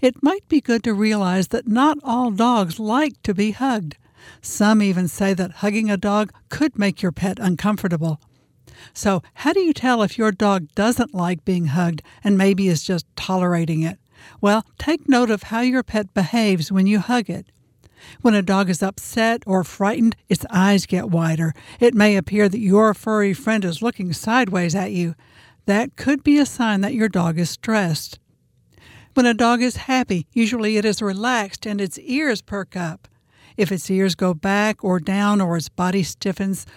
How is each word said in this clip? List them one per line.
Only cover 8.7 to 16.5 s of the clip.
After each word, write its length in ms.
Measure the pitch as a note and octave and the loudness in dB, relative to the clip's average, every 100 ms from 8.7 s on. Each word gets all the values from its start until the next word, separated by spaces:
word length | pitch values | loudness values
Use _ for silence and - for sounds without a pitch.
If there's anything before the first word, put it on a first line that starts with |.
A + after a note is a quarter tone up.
| - - | -20 -20
So, 280 | - G#3+ F#3+ - | -4 0 0 -4
how 180 | - C#4+ | -4 0
do 80 | F#4 | 2
you 120 | F4 | 0
tell 300 | - B3+ A#3+ | 0 0 0
if 160 | G3+ - | 0 0
your 140 | A3 | -2
dog 340 | F#3 G#3 G3 D#3 | 2 2 0 -2
doesn't 400 | - G#3+ B3 A#3+ | -2 0 0 -2
like 300 | F#3 F3 F3+ | -2 -4 -2
being 220 | - F3+ E3 | -2 0 0
hugged 360 | D#3 E3+ D#3 - - | 0 0 -2 -10 -6
and 120 | G#3 G3 | 0 2
maybe 320 | G3 G3 G3 | 4 4 2
is 140 | D#3+ | 0
just 240 | - F3+ - - | -2 -4 -6 -10
tolerating 680 | - F#3 F3+ F3 E3 D#3+ | -4 -2 0 0 0 -2
it? 160 | D#3+ F#3+ _ _ - - | -2 -6 _ _ -20 -2
Well, 240 | G3+ G#3+ - - | 2 2 0 -6
take 300 | - D#4+ - | -4 -2 2
note 220 | B3+ A#3+ | 2 2
of 140 | G#3 | 0
how 160 | - A3+ | -4 -2
your 220 | B3 B3+ | 0 0
pet 300 | - A3 G3+ | -2 -4 -2
behaves 580 | - F3+ A#3 G#3+ | -2 0 0 2